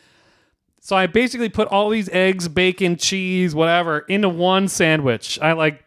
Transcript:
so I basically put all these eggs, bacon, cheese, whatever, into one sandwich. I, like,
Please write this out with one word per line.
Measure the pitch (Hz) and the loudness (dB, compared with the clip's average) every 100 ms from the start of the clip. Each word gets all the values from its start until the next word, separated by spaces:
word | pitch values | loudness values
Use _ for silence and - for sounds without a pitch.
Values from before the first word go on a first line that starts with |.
| _ _ _ _ _ _ _ _ | _ _ _ _ _ _ _ _
so | - 190 | -2 0
I | 185 | 2
basically | 220 247 247 226 | 2 0 0 -4
put | - 214 | -2 0
all | 196 208 | 0 0
these | 220 180 | -2 -2
eggs, | 180 185 190 170 | 0 0 0 -4
bacon, | 156 185 180 185 170 | 0 0 0 -2 -2
cheese, | - 190 185 185 180 | -4 -4 -2 0 0
whatever, | 151 165 175 170 147 | 0 2 2 0 -4
into | - 196 202 | -2 0 0
one | 170 180 190 196 | 0 2 2 0
sandwich. | - 165 156 135 110 - - | 2 2 2 2 -2 -4 -2
I, | 156 | 0
like, | 165 156 147 | 2 0 -2